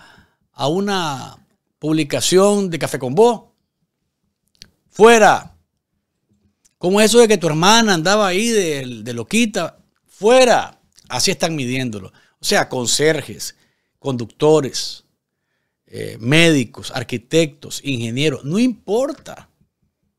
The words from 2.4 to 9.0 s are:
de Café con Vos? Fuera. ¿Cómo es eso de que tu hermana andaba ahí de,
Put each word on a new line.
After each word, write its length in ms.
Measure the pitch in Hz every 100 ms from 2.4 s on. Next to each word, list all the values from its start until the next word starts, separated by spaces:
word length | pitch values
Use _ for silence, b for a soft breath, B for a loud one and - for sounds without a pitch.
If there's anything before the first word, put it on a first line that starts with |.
| 202 208 190
de 100 | 160
Café 200 | 139 139
con 160 | 127
Vos? 280 | 156 233 202 - _ _ _ _ _ _ _ _ _ _ _ - _ _
Fuera. 640 | - 226 226 190 113 - _ _ _ _ _ _ _ _ _ _ _ _ _
¿Cómo 240 | 180 202
es 60 | 214
eso 120 | 233
de 100 | 226
que 100 | 202
tu 80 | 160
hermana 480 | 156 185 226 214
andaba 320 | 170 170 214 196
ahí 220 | 180 233
de, 540 | 220 165 139 127 117